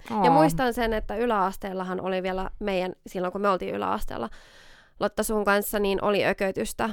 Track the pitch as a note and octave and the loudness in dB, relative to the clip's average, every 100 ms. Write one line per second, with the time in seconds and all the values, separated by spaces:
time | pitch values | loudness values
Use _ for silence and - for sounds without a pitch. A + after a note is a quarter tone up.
0 | - G#3+ E3+ D#3+ A3 E3 B3+ A#3+ A3+ A3 | -6 4 6 8 6 4 0 0 0 -2
1 | - G#3 A#3+ G#3+ F#3+ F#3+ G3+ F#3+ F#3 F#3 | -4 -2 0 2 0 -2 -8 -6 -4 -4
2 | F#3+ F#3 F#3 F#3 F#3+ - G#3 F#3 F#3 - | -2 -2 -2 -4 -6 -6 -2 -2 -2 -6
3 | - F#3+ F3+ G3 G3+ F#3 G3 G3+ F#3+ G#3 | -10 -6 -4 0 0 0 -2 -4 -2 -2
4 | - - A3+ - - - - - - - | -4 -6 -8 -12 -20 -20 -20 -20 -20 -4
5 | G#3 - G#3+ G#3+ G3+ G3+ G3+ G#3+ G3 G3 | -4 -2 -2 0 2 2 0 0 0 0
6 | G#3 G3 C3 G3 G3 - G#3+ - A3+ | 0 2 2 0 -2 -2 -4 -4 -4